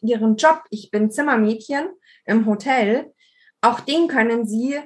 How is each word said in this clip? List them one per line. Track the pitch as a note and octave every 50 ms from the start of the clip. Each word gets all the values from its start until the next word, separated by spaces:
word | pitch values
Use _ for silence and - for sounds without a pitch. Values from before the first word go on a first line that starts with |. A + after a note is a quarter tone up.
Ihren | A3 A3 A#3+ G#3+ A3 A3+ G#3+
Job“, | G#3+ - D#4 D#4+ D#4+ - -
ich | - G#3+ G3+ -
bin | - G#3 G#3+ G#3+
Zimmermädchen | - D4 C#4+ D4 B3+ A3+ G#3+ G#3+ A3+ A3+ - - C#4 C#4+ D#4 F#4+ - _ _ _ _ _ _
im | - G#3 A3+ G#3+
Hotel, | A3 G#3 G3+ - C#4 C4 B3+ G#3+ G3+ A3+ C#4 - - _ _ _ _ _ _ _ _ _ _
„auch | - A#3 - -
den | - C#4 D4 E4 E4+
können | E4 C#4 B3 A3 A#3 A3+ A#3+ A3+
Sie | G#3 G#3 A3+ B3 C4+ C#4+ D4 D4